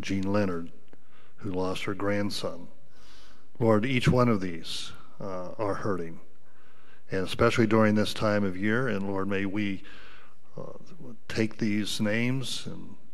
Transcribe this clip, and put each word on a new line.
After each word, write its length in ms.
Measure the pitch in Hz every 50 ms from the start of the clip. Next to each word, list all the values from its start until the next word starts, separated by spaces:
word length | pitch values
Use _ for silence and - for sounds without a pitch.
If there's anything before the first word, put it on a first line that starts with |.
Jean 320 | 104 101 98 98 95 98
Leonard, 380 | 101 104 104 92 87 85 85 - - - - - - - - - - - - - -
who 140 | - - 98
lost 340 | 90 92 92 92 92 - -
her 100 | 107 101
grandson. 720 | 95 101 101 101 101 101 101 90 - - 90 80 85 85 - - - - - - - - - - - - - - - - - - -
Lord, 260 | 117 113 110 104 107
each 240 | 135 131 123 - -
one 200 | 131 123 120 120
of 120 | 113 98
these, 520 | 95 90 85 82 82 - - - - - - - - - - -
uh, 300 | - 98 92 92 90 90 - -
are 160 | 110 101 95
hurting. 460 | - - 107 98 87 85 82 80 - - - - - - - - - - - - - - - - - - -
And 160 | - 95 92
especially 400 | 85 - - 120 117 110 - 113
during 280 | 104 110 110 110 107 107
this 200 | 107 101 - -
time 280 | - 113 107 104 104 101
of 120 | 95 90
year, 320 | 90 101 107 107 120 135 127
and 180 | 104 98 98
Lord, 220 | 98 98 95 98 98
may 160 | 98 95 98
we, 380 | 98 95 107 104 101 95 92 - - - - - - - - - - - - - - -
uh, 160 | - - - - - - - - 165 - - - - - -
take 300 | - 110 110 107 - -
these 420 | 120 107 104 107 101 92 - -
names 640 | 110 104 107 113 120 123 131 135 127 - - - -
and 300 | 92 92 92 90 92 - - - -